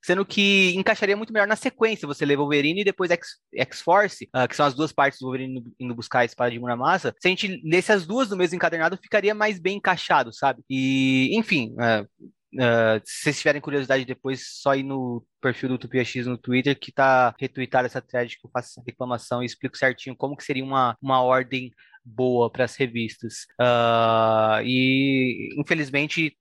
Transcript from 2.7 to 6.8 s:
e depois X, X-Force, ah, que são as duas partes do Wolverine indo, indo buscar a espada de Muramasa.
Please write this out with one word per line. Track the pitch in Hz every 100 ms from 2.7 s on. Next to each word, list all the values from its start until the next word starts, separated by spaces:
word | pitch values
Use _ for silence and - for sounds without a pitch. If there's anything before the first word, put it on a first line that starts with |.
| 180
e |
depois | 202 190 185
X, | 175 - - _
X-Force, | - 131 - - 185 202 - -
ah, | 131 123
que |
são | - 147
as |
duas | 127 156
partes | - 139 -
do |
Wolverine | 131 127 131 127
indo, | 120 -
indo | 127
buscar | 120 117 127
a |
espada | 120 - 123
de | 117
Muramasa. | 123 120